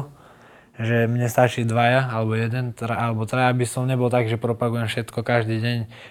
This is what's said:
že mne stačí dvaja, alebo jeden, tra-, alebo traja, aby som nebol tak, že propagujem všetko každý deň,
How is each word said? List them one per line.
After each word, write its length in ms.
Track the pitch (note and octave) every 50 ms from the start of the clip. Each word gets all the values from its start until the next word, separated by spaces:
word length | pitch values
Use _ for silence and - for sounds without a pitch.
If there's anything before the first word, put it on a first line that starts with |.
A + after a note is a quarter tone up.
| C#3+ - - - - - - - - - - - - _ _
že 300 | - A#2 A2+ A#2+ A#2 A#2
mne 200 | A2+ A#2+ A#2+ B2
stačí 400 | A#2+ - - B2+ A#2+ - - A#2+
dvaja, 400 | A2+ A2 A#2+ A#2 A#2+ B2 C3 C3
alebo 260 | B2 A2+ A2+ A2 A2 A2
jeden, 380 | A2+ A2+ A2+ A2+ B2+ B2+ B2 A2+
tra-, 240 | - A#2 A2+ A#2 A#2
alebo 260 | A#2+ A#2 A2+ A2 A2
traja, 240 | G#2+ - B2+ B2+ B2+
aby 160 | B2 B2+ B2
som 200 | A2+ - C3 B2+
nebol 240 | C3 C3 B2 B2 A#2+
tak, 160 | A#2+ B2 A#2
že 100 | A2 A2+
propagujem 480 | A2+ - A#2 A#2 A2+ B2 A#2+ A#2 A#2 A2+
všetko 340 | A2 - B2 A2+ - - B2+ A2
každý 340 | - A#2+ A#2+ A2 A2 A2+
deň, 200 | A2 A2 A#2+ A#2+ A#2 A2+ A2+ - - - -